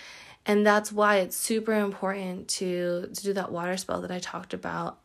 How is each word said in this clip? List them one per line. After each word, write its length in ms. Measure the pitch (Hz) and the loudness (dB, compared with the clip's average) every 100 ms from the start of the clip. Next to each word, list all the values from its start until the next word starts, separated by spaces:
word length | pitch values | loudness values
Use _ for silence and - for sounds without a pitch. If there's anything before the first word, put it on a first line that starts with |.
| - - - - - | -20 -20 -20 -10 2
And 220 | 208 208 | 4 6
that's 240 | 208 208 | 6 4
why 280 | 208 208 208 | 2 4 4
it's 180 | 185 - | 2 -2
super 360 | - 220 220 | 0 0 2
important 760 | 214 202 202 190 196 185 180 - | 0 0 -2 -4 -4 -6 -8 -6
to, 580 | - 185 180 180 175 185 | -4 -2 0 0 -2 -4
to 160 | - | -6
do 80 | 196 | -4
that 200 | 196 180 | -2 -2
water 240 | 170 175 185 | -4 -4 -4
spell 240 | - 180 | -4 -4
that 100 | 180 | -4
I 80 | 180 | -6
talked 340 | - 175 185 | -6 -10 -8
about. 460 | 185 175 170 170 - | -8 -6 -4 -6 -8